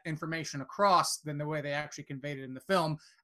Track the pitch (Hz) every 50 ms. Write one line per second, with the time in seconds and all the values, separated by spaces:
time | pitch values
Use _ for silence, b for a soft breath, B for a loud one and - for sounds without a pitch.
0 | - 165 156 151 165 156 160 165 147 - - 139 131 - - - 202 202 180 165
1 | 147 - - - - 151 147 147 151 151 156 151 139 143 143 147 151 143 - 147
2 | 143 - 139 131 139 147 143 135 135 131 131 131 - - 196 180 160 160 151 151
3 | b b b b